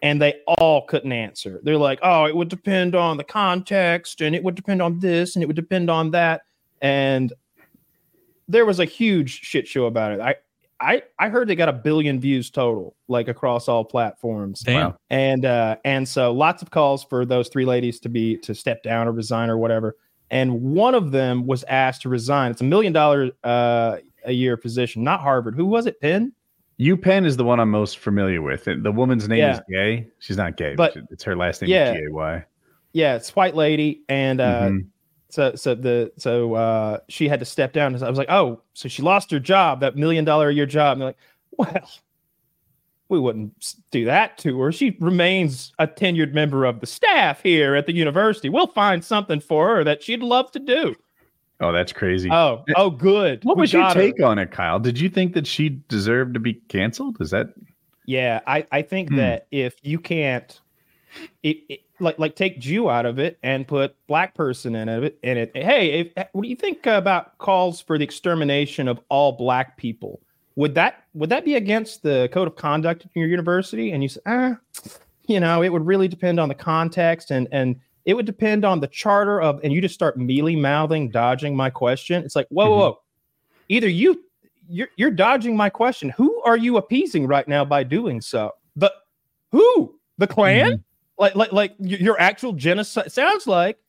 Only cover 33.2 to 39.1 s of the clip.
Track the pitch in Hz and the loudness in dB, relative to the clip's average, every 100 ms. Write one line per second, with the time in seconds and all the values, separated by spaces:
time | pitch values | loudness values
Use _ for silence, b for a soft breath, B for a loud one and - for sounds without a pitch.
33.2 | - - 185 156 151 151 151 - - 139 | -4 0 0 2 2 2 0 -4 -4 -2
34.2 | 135 131 123 120 98 98 92 _ _ _ | 0 0 0 0 0 -2 -6 _ _ _
35.2 | _ - 135 127 135 120 127 120 113 - | _ -2 -2 -2 -4 -2 0 0 -2 -6
36.2 | 131 120 117 113 113 113 107 107 - - | -4 -2 0 -2 0 0 -2 -6 -10 -4
37.2 | 151 143 123 - 131 156 143 127 127 131 | -2 -2 -4 -4 -2 0 -2 -2 -4 -4
38.2 | 135 190 139 113 _ - 131 - 147 | 0 2 0 -2 _ -16 -14 -4 0